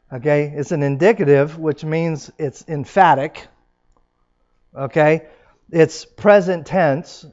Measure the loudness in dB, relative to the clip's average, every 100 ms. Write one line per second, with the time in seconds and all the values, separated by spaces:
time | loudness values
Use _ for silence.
0 | _ -8 -2 -2 -2 -6 -6 -4 -2 0
1 | 0 2 2 2 2 -4 -6 -6 -6 -4
2 | -4 -6 -12 -10 -10 -10 -10 -10 -4 2
3 | 4 4 -2 -10 -20 _ _ _ _ _
4 | _ _ _ _ _ _ _ -12 -6 0
5 | 2 2 -4 _ _ _ _ 0 0 0
6 | -20 -2 4 4 4 -4 -4 0 0 0
7 | -6 -18 -20